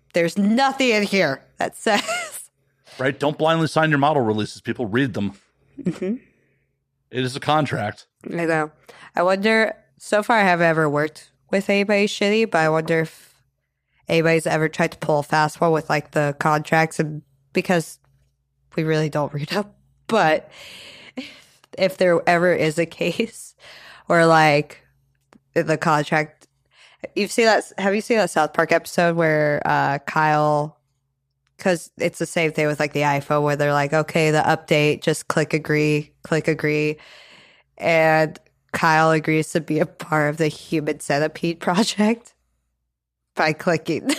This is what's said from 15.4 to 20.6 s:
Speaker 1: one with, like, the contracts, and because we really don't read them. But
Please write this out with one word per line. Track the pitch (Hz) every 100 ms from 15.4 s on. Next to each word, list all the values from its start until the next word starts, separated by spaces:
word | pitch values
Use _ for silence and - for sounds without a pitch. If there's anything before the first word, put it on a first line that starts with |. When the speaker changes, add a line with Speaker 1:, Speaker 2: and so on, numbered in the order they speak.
| 151 -
Speaker 1:
one | 170
with, | 160 -
like, | 151 -
the | 156 147 143
contracts, | 160 151 151 160 160 -
and | 151 151 - _ _
because | 185 175 175 - - _ _ _ _ _ _ _ -
we |
really | 160 156 156
don't | 151 139
read | 143 147
them. | 185 208 _ _ _ -
But | 220 160 156 - -